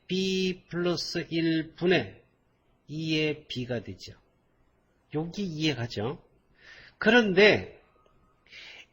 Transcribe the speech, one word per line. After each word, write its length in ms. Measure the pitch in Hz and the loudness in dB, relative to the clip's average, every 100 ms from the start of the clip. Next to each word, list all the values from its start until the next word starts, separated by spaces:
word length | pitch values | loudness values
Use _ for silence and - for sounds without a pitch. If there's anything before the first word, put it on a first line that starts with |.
| - | -6
B 580 | 185 190 185 185 180 - | -2 0 0 -2 -4 -8
플러스 580 | 170 175 160 - 175 151 | -4 -2 -2 -4 -6 -4
일 440 | 165 165 160 156 - | -2 0 0 -2 -2
분의 440 | 175 170 113 - _ _ _ _ _ _ - | 2 2 0 -10 _ _ _ _ _ _ -14
이의 580 | 156 160 156 151 147 - | -8 -2 0 0 -2 -8
B가 360 | 127 123 117 | -8 -6 -6
되죠. 300 | - 90 - - _ _ _ _ _ _ _ _ _ | -8 -14 -16 -20 _ _ _ _ _ _ _ _ _
여기 300 | 147 165 185 | -6 -6 -6
이해가죠? 760 | 196 151 156 123 117 - 110 165 - _ _ _ - - - - | -6 -2 -2 0 -4 -4 -6 -6 -14 _ _ _ -20 -20 -18 -2
그런데 840 | 214 240 214 180 208 117 90 - _ _ _ _ _ _ _ - - - - | 4 6 6 6 6 6 0 -16 _ _ _ _ _ _ _ -20 -20 -20 -12